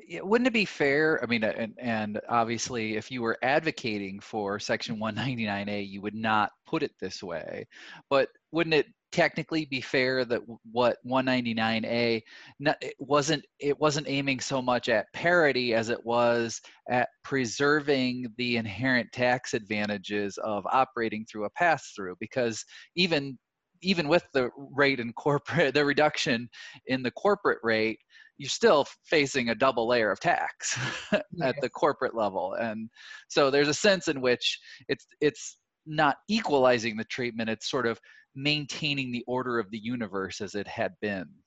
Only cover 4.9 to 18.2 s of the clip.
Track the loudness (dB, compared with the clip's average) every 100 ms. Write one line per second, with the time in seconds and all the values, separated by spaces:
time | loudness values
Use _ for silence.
4.9 | -6 -4 -4 -4 -4 -4 -4 -4 -6 -8
5.9 | -8 -8 -4 0 2 0 -4 -6 -4 -4
6.9 | -6 -10 -10 -8 -8 -8 -10 -12 -18 -20
7.9 | -20 -2 0 0 _ _ -4 2 2 2
8.9 | _ _ 0 2 0 -4 -4 -4 -6 -2
9.9 | 0 2 0 0 -2 -4 -14 -4 2 2
10.9 | 2 0 0 2 0 0 0 0 0 -2
11.9 | 0 2 0 -4 -18 -20 -4 -2 -2 -6
12.9 | -10 0 2 4 0 -2 _ -2 2 2
13.9 | 0 -2 -2 0 -2 -2 -2 0 0 2
14.9 | 0 0 -2 2 4 4 2 2 0 0
15.9 | -2 0 2 4 4 0 -6 -14 -16 -2
16.9 | 0 0 _ -4 -2 -2 0 2 2 2
17.9 | 2 0 -4